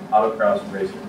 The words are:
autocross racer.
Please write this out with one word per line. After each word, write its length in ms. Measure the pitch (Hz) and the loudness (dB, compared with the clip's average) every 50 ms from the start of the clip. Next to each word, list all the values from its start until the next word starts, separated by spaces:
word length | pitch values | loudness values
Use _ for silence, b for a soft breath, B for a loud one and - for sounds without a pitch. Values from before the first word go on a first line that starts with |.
| - - | -4 2
autocross 500 | - 92 92 - - - 104 101 101 101 - - | 4 4 4 4 2 2 2 2 2 0 -2 -6
racer. 260 | 98 95 95 95 - - - | -6 -4 -4 -4 -6 -8 -12